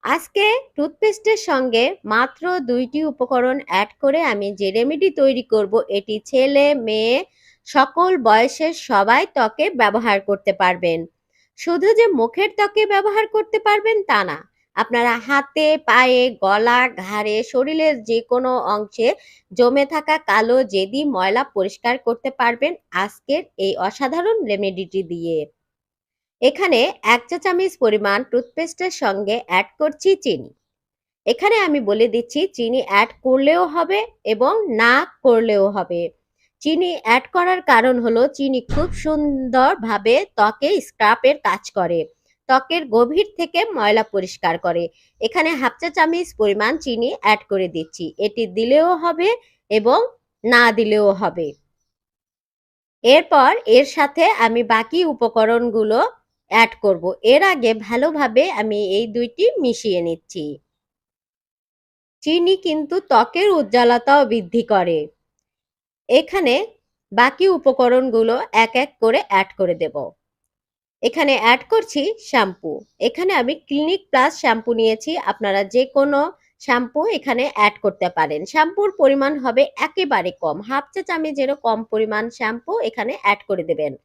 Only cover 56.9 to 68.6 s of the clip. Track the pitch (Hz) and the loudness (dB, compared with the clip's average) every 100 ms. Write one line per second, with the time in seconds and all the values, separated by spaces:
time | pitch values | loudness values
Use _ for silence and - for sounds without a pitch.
56.9 | 175 175 - 220 285 381 320 226 220 208 | 0 -2 -2 4 4 4 2 0 -2 -4
57.9 | 240 302 311 262 220 349 214 220 208 196 | -2 -2 0 0 2 0 -2 -4 -2 -2
58.9 | 196 233 220 240 233 440 554 262 220 220 | -2 -2 -4 -6 0 0 2 -2 -2 -2
59.9 | 180 170 165 _ 175 151 143 _ _ _ | -2 -2 -6 _ -12 -12 -12 _ _ _
60.9 | _ _ _ _ _ _ _ _ _ _ | _ _ _ _ _ _ _ _ _ _
61.9 | _ _ _ 302 339 349 381 359 311 294 | _ _ _ -2 0 0 -2 -6 -6 -4
62.9 | 359 - 240 240 339 403 349 208 240 240 | -6 0 0 2 0 0 0 0 2 2
63.9 | 240 240 285 254 226 175 233 233 202 175 | 2 4 2 4 -2 -2 -4 0 0 2
64.9 | 160 151 _ _ _ _ _ _ _ _ | -2 -4 _ _ _ _ _ _ _ _
65.9 | _ - 262 320 381 294 269 453 _ _ | _ 2 2 2 -2 0 0 -2 _ _
66.9 | _ _ 202 254 269 381 339 269 262 247 | _ _ 2 2 2 2 2 0 2 2
67.9 | 254 262 226 220 240 - - | 2 2 0 0 -2 0 0